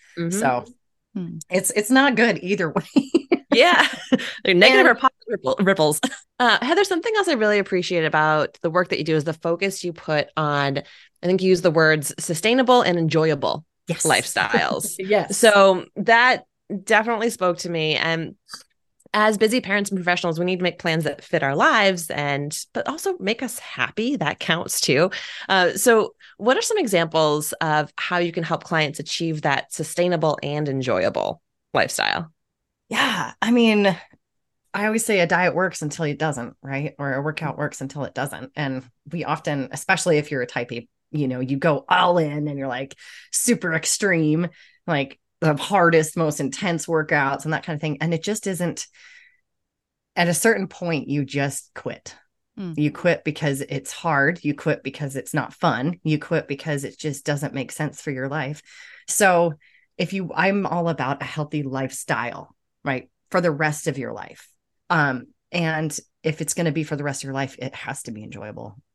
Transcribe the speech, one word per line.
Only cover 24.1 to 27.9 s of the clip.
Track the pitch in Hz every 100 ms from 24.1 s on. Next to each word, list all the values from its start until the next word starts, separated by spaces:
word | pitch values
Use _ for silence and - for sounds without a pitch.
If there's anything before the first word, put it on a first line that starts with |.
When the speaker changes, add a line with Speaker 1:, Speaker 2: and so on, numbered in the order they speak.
| 277
Speaker 1:
That | 147 -
counts | - 165 - -
too. | - 135 185 - - - -
Uh, | 190 175
so | 202 247 226 196 - - -
what | 214 302
are |
some | 480 427
examples | 262 180 165 160 156 151 151 -
of | 160 151 147